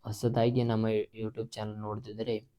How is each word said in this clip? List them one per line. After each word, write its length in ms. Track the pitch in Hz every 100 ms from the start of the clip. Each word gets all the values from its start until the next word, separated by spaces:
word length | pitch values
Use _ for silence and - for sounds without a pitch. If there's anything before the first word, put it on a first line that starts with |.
ಹೊಸದಾಗಿ 580 | 110 104 120 117 117 123
ನಮ್ಮ 220 | 117 110 110 107 -
YouTube 340 | 110 110 113 113
ಚಾನಲ್ 300 | - 107 107
ನೋಡ್ತಿದ್ರೆ 580 | 107 107 107 107 113 110 -